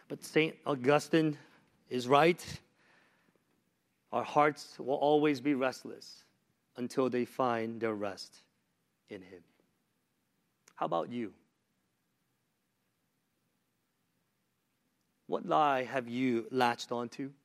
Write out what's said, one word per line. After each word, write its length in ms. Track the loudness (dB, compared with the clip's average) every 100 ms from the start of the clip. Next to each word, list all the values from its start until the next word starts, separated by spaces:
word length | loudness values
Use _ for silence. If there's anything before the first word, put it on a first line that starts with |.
| -14
But 160 | -14
Saint 320 | -2 2 2 0
Augustine 720 | -4 0 4 2 4 2 2 -2 -10 -20 _ _ -8
is 180 | -6 2
right. 340 | 4 4 2 -6 -16 _ _ _ _ _ _ _ _ _ _ _ _ _ _ _
Our 140 | -6
hearts 540 | 0 4 4 2 -8 -8
will 160 | -4
always 460 | 0 4 6 4 2
be 140 | 0
restless 680 | 2 0 -2 -10 -16 -18 -20 _ _ _ _ _ -10
until 340 | -6 0 0
they 160 | 0 -2
find 520 | -2 -2 -2 -4 -4
their 160 | -4
rest 440 | -4 -6 -8 -14 -20 _ _ _ _ _ _ -16
in 100 | -16
him. 220 | -16 -20 _ _ _ _ _ _ _ _ _ _ _ _ _
How 120 | -8 -4
about 240 | -4 -4
you? 220 | -6 -8 -12 _ _ _ _ _ _ _ _ _ _ _ _ _ _ _ _ _ _ _ _ _ _ _ _ _ _ _ _ _ _ _ _ _ _ _ _ _ _ -8
What 200 | -6 0
lie 380 | 2 4 2
have 240 | -2 -4 -4
you 380 | -2 0 0 -2
latched 420 | 0 2 0 -4
onto? 380 | -6 -6 -10 -12 -14